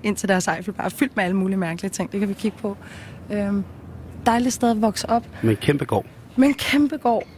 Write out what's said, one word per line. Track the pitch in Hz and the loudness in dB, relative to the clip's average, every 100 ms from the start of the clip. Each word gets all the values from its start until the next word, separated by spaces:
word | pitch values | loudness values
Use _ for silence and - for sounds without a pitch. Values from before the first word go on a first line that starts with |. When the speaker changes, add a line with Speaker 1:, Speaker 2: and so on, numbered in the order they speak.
Speaker 1:
ind | 214 202 | -4 -2
til | 196 | 2
deres | 185 180 | 2 2
Eiffelbar, | 165 185 - 190 | -2 -4 -4 -4
fyldt | - 269 220 | 0 0 0
med | |
alle | 180 190 | 0 0
mulige | 190 190 | 0 0
mærkelige | 165 170 196 | -2 -4 -6
ting. | - 180 | -4 -4
Det | 202 | -2
kan | 202 | -2
vi | |
kigge | 196 214 - | -2 -4 -4
på. | 202 202 - - - - - | -8 -8 -14 -16 -16 -16 -6
Øhm, | 208 202 202 185 - - - - - 240 | -4 0 -2 -4 -12 -16 -16 -16 0 2
dejligt | 233 247 | 4 2
sted | - 240 | 2 2
at | 214 | 4
vokse | 214 - - | 2 0 0
op. | 233 - - | 0 0 -2
Speaker 2:
Med | 113 | 2
en | 104 | 2
kæmpe | - 147 131 | 2 2 2
gård. | 104 - - - - | -2 -2 -18 -4 4
Speaker 1:
Med | 277 | 4
en | |
kæmpe | 269 - 285 285 311 | 4 2 4 2 2
gård, | 240 220 - | 0 0 -2